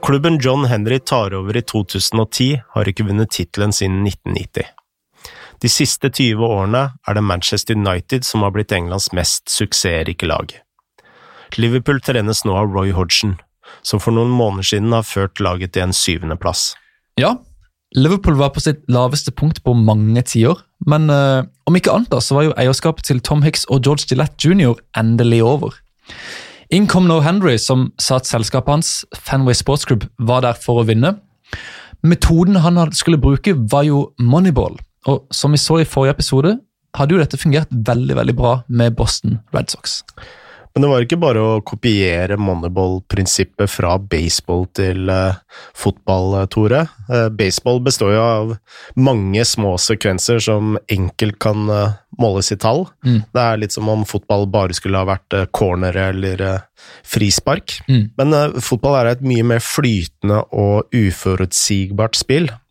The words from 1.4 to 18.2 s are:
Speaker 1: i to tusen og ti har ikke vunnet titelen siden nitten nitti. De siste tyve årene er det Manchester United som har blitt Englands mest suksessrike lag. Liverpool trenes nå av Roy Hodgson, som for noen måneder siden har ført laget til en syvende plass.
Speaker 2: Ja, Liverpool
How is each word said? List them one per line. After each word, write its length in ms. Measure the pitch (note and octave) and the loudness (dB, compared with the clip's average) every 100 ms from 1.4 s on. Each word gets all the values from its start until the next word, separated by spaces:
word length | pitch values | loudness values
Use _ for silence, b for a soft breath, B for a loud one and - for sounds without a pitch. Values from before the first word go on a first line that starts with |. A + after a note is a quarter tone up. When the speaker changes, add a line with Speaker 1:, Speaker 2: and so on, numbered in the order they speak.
| F#2+ A2+ | -4 -4
Speaker 1:
i 20 | G2 | -2
to 140 | A2 | -4
tusen 380 | G2 - - A2 | -4 -4 -2 -2
og 60 | A2 | -2
ti 220 | - B2+ C#3+ | 0 0 -2
har 320 | - - G#2 | -4 -4 -4
ikke 160 | F#2+ G#2+ | -2 -2
vunnet 240 | G2+ A2 - | 0 -2 -4
titelen 380 | F2 - G#2 G#2 | -6 -2 -2 -2
siden 300 | F#2+ F#2+ G2+ | -2 -2 -2
nitten 320 | F#2+ - F2+ | -4 -6 -6
nitti. 260 | G2 - - _ _ _ _ B B B B B | -6 -8 -10 _ _ _ _ B B B B B
De 80 | B2 | -2
siste 400 | - C3+ - C#3 - | 0 0 0 -4 0
tyve 320 | B2+ G#2+ A#2 | 0 2 0
årene 360 | G#2 F#2+ A#2+ C#3 B2+ | 0 0 0 -2 -6
er 140 | - G#2 | -4 -2
det 60 | G#2 | 0
Manchester 480 | F#2 - G#2+ - A2 | -2 -2 -4 -2 -2
United 480 | G2 F2+ - B2+ | 0 -2 -2 -4
som 220 | B2 A2+ G2+ | -2 -2 -2
har 80 | F#2+ | -2
blitt 160 | G#2+ | -2
Englands 380 | G2 F2 F#2+ - | -2 -2 -4 -4
mest 400 | F#2 E2+ - - | -2 -2 -4 -6
suksessrike 760 | - G#2 - G2 E2 D#2+ E2+ E2+ | -4 -2 -2 -2 -2 -4 -4 -4
lag. 240 | D#2 D#2+ - _ _ _ _ B B B B B - | -4 -6 -14 _ _ _ _ B B B B B -2
Liverpool 400 | A#2 B2 A#2+ C#3 | 0 0 0 -2
trenes 460 | - B2 G#2 A2 G#2+ | 0 0 0 -2 -2
nå 80 | F#2+ | -2
av 160 | G#2 | 0
Roy 240 | F#2+ F#2+ F2+ | 0 -2 0
Hodgson, 400 | F2+ - G#2+ F#2 _ _ B B | 0 0 -2 -4 _ _ B B
som 160 | - G#2+ | -4 -2
for 160 | A#2 A2+ | 0 0
noen 160 | A#2 | 2
måneder 380 | B2 A2+ G2 F#2+ | 2 0 -2 -2
siden 240 | G#2 A2 A#2 | -2 0 0
har 80 | |
ført 400 | A2 - G2 - | -2 -4 -4 -2
laget 320 | G2 F2+ F#2 - | -4 -2 -4 -2
til 140 | F#2 | -2
en 80 | F#2 | -2
syvende 400 | - D#2+ E2 D#2 | -2 -4 -4 -4
plass. 300 | - - - - b b b - | -4 -2 -6 -8 b b b 0
Speaker 2:
Ja, 160 | D3+ B3 - - _ _ _ B2+ | 0 0 -8 -20 _ _ _ 2
Liverpool 400 | C#3+ G3 | 2 2